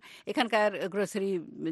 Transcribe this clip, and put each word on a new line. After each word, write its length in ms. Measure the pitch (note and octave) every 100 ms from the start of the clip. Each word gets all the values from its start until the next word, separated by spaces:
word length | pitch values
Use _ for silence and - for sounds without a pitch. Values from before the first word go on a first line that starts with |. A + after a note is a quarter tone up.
| - - -
এখানকার 640 | B3 A#3 A3 G#3 F3+ F3+
গ্রোসারি 500 | G3 F#3+ G#3 G3 F3+ - - D#3+